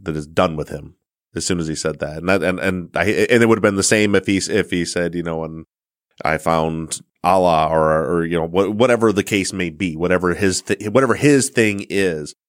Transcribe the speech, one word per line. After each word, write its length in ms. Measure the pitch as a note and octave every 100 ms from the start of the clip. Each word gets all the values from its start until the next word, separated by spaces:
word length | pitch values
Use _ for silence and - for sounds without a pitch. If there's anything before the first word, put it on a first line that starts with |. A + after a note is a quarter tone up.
that 140 | F#2+ D#2
is 100 | D2
done 280 | D#2+ F#2 D#2
with 120 | C#2+
him," 260 | D2+ D2 - _ _ _ F2+
as 100 | -
soon 140 | F2+
as 80 | D#2+
he 80 | D2+
said 240 | D#2+ D2+
that. 180 | D2 D#2
And 120 | F2
that, 140 | F#2+
and, 160 | E2 F#2
and 300 | F#2+ F#2 E2+ -
I, 100 | F#2
and 380 | G2+ G#2 A#2+
it 40 | A2+
would 100 | A2
have 40 |
been 120 | G#2 G2
the 80 |
same 300 | F#2+ A2 G#2+ G2
if 100 | G2
he, 120 | F#2+
if 340 | - G#2 F2
he 120 | F2+ E2+
said, 300 | F2+ F2 F2
you 80 |
know, 200 | E2+ D#2+
"And 220 | D#2+ D#2+ D#2+ _ _ _ _ - -
I 120 | D#2
found 640 | E2 E2 D#2+ D#2+ D#2+ - - _
Allah," 440 | F2 F#2+ F2+ D#2+ D#2
or, 360 | D#2+ D#2 D#2 D2
or, 120 | E2+ E2
you 120 | E2+
know, 80 | E2
wha-, 240 | F2+ G2
whatever 400 | G#2 B2 A#2 A2
the 100 | G2
case 300 | - G#2 F2+
may 160 | G2 F2
be, 260 | D2+ F#2+ D#2
whatever 380 | F2 F2+ F2+
his 280 | E2+ G2 F#2
th-, 280 | - G#2 G#2
whatever 260 | A2+ C3 G2+
his 340 | C#3 C#3+ A#2
thing 360 | - A2 G2+ -
is. 440 | F#2+ F#2+ D#2 D2 -